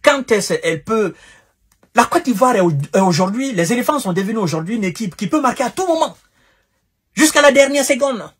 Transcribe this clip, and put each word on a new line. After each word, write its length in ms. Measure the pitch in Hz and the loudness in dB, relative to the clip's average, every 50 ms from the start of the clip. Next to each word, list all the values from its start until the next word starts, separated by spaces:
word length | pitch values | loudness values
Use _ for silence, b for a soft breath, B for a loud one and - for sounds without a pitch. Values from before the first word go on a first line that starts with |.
quand 300 | - 294 285 277 254 - | 4 4 2 2 0 0
est-ce 220 | 226 202 185 - 175 156 | 0 0 0 -2 -4 -2
elle 200 | - 165 160 160 | -2 -4 -4 -4
peut... 300 | - - 226 220 208 175 b b b b b b b b b b _ _ _ _ _ _ _ | -4 -4 -2 -2 -2 -2 b b b b b b b b b b _ _ _ _ _ _ _
La 80 | 233 233 | 0 0
Côte 180 | - - 339 - | 2 0 -2 0
d'Ivoire 320 | 269 233 185 262 254 240 | 0 0 2 2 2 4
est 40 | 196 | 2
au-, 120 | 180 170 | 2 2
est 280 | 151 139 147 - - 196 | 0 -2 -4 -2 0 2
aujourd'hui, 520 | 190 185 170 147 185 185 202 247 269 269 | 2 2 2 0 0 -2 -2 -4 -4 -4
les 200 | 240 170 170 165 | -2 -2 -2 0
éléphants 260 | 240 240 240 - 302 277 | -2 0 0 0 -2 -2
sont 140 | - 190 | -2 -2
devenus 260 | 175 185 196 202 220 226 | -4 -4 -4 -4 -2 -2
aujourd'hui 380 | 202 156 165 160 160 180 226 | -2 -2 -2 -4 -6 -6 -4
une 80 | 226 196 | -4 -4
équipe 300 | 185 156 - 226 185 - | -4 -4 -6 -8 -8 -6
qui 140 | - 208 175 | -6 -4 -2
peut 120 | 302 311 | -2 0
marquer 220 | 277 247 208 - | 0 0 -2 -2
à 80 | 254 233 | -4 -4
tout 160 | - - 381 | -4 -4 -2
moment. 300 | 349 330 320 311 262 170 _ _ _ _ _ _ _ _ _ _ _ _ _ _ _ _ _ _ _ | -2 0 0 0 -4 -4 _ _ _ _ _ _ _ _ _ _ _ _ _ _ _ _ _ _ _
Jusqu'à 300 | _ 202 302 311 - 302 | _ 0 0 2 4 4
la 100 | 294 285 | 4 6
dernière 320 | 254 277 277 269 285 285 269 | 6 6 4 4 2 -2 0
seconde. 400 | - 277 240 277 277 254 202 151 147 _ | 0 0 0 0 -2 -2 -6 -10 -14 _